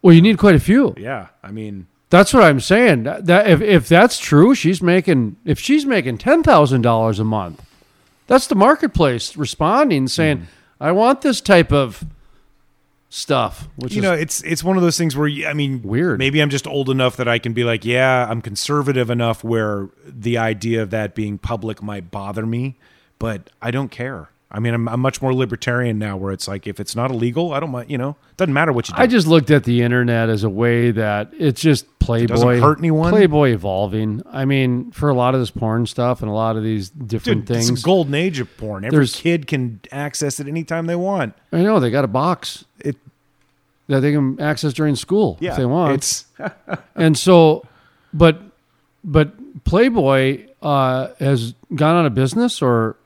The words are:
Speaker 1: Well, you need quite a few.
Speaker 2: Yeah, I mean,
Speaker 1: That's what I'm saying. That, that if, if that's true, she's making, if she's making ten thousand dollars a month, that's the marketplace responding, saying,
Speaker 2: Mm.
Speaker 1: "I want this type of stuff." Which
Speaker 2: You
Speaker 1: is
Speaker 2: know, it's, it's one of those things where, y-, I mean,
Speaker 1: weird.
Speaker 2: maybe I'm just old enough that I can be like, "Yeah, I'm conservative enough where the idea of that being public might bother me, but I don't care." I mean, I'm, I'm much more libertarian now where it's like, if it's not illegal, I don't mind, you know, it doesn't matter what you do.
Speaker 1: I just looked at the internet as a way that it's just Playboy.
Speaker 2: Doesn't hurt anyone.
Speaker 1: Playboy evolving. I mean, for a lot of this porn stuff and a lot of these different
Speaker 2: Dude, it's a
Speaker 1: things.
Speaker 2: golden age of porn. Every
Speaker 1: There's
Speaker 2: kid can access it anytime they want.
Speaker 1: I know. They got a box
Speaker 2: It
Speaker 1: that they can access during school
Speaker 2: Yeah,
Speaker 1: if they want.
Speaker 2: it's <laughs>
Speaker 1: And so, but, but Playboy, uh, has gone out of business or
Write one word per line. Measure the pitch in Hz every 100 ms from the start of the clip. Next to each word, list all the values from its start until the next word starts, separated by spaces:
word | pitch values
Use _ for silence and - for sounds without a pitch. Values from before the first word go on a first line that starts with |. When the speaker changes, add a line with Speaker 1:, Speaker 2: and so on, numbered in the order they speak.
Speaker 1:
Well, | 196
you | 165
need | 196 202
quite | 208
a | 160
few. | - 240 240 -
Speaker 2:
Yeah, | 107 127 90 _
I | 95
mean, | 107 107 98 87 _ _
Speaker 1:
That's | 175 196
what | 262
I'm | 175 135
saying. | - 208 247 131
That, | 120 - 170
that | 180 214
if, | 160
if | 208 175 -
that's | 170 233 -
true, | - 147 208
she's | 277 160 185
making, | 175 180 - 139 110 87
if | - 143
she's | - 302 277
making | 220 127 113
ten | 233 330
thousand | 320 190 143 131
dollars | 117 113 113 101
a |
month, | 110 107 90 76 - _ _ _ _ _ _
that's | 254 -
the | 208
marketplace | 220 302 277 - 147 120 - -
responding, | 143 - 160 240 294 151 131
saying, | - 156 135
Speaker 2:
Mm. | 85 _ _ _
Speaker 1:
"I | 147
want | 185 233 269
this | 285 233
type | - 185 160
of | 147 127 95 - - _ _ _ _ _ _ _ _ _
stuff." | - - 135 110 - - -
Which | 127
Speaker 2:
You | 208
Speaker 1:
is |
Speaker 2:
know, | 196
it's, | 165 156 -
it's | 160 165
one | 175 190
of |
those | 175 156
things | 165 135
where, | 151
y-, | 143 156
I |
mean, | 147 139 131
Speaker 1:
weird. | 98 117 175 127
Speaker 2:
maybe | 135 151
I'm | 147
just | 139 151
old | 143 131
enough | 131 127 -
that | 120
I | 117
can | 117
be | 113
like, | 120 113
"Yeah, | 113 123 131 127 120
I'm | 117
conservative | 110 101 - 147 139 127 117
enough | 120 117 113
where | 113 113 107 101 95 _ 143
the | 131 110 117
idea | 113 107 113 113
of | 104
that | 110 104
being | 107 107 101
public | - 113 110 107
might | 104 101 87
bother | 101 98 101 110
me, | 117 135 127 _ _ _ _
but | 113 101 - _
I | 117
don't | 127 135
care." | - 123 113 76 _ _
I | 104
mean, | 117
I'm, | 117 117
I'm | 120
much | 131 -
more | 135
libertarian | 127 123 117 - 120 123 107
now | 104 95
where | 98
it's | 95 -
like, | 98 104
if | 98
it's | 104 117
not | 131
illegal, | 120 120 127 175
I | 143
don't | 156
mind, | 123 120
you | 135
know, | 135 147 _
it | -
doesn't | 180
matter | 139 165
what | 123 -
you | -
do. |
Speaker 1:
I | 240
just | 240 156
looked | 165 135
at | 147
the | 120 120
internet | 120 123 120 117 113
as | 107
a | 107
way | 98 120 120 120
that | 110 107 104 - 320
it's | 156 120
just | 160 139 - _
Playboy. | - 117 117
Speaker 2:
Doesn't | 113 120 123
hurt | 139 151
anyone. | 165 156 165
Speaker 1:
Playboy | 180 185 147 139
evolving. | 107 98 95 101 110 110 107 -
I | - 135
mean, | 139 127 123 240
for | - 147
a |
lot | 127 123
of | 131
this | 117
porn | - 110 113 117
stuff | - 123 123
and | 107
a |
lot | 104 113 110
of |
these | 110 107 92
different | 147 113 113 247 - -
Speaker 2:
Dude, | 117
it's | 117
a |
Speaker 1:
things. | 123
Speaker 2:
golden | 160 190 143
age | 143 185 143
of | 120 -
porn. | 107 98
Every | 107 151
Speaker 1:
There's | 127
Speaker 2:
kid | - 170 170 139
can | 139 123 107 -
access | 135 147 - 147 135
it | 139
anytime | 165 160 165 165
they | 175
want. | 185 196 120 - _
Speaker 1:
I | 165
know. | 196 214
They | 123
got | 127
a | 131
box | 123 160 175 - - _ _
Speaker 2:
It | 147 - _ _ _ _ _ _ _ _ -
Speaker 1:
that | 135
they | 143
can | 147 135 135
access | 147 143 151
during | 123 151 131
school | - 196 180 82
Speaker 2:
Yeah, | 175
Speaker 1:
if | -
they | 123
want. | 160 160
Speaker 2:
it's | 139 - - - - 214 -
<laughs> | - 185 _ -
Speaker 1:
And | 160 151
so, | - 175 160 160 - _ _ _ _
but, | 151 165 160 202 _ _ _ _ _
but | 185 151 151 - 269 -
Playboy, | - 185 254 233 135 135 131 143 - _
uh, | 151 139 131 127 131 -
has | 139 131 113 - _
gone | 147 151
out | 170 151
of | 110
business | 131 202 240 -
or | 131 117 113 -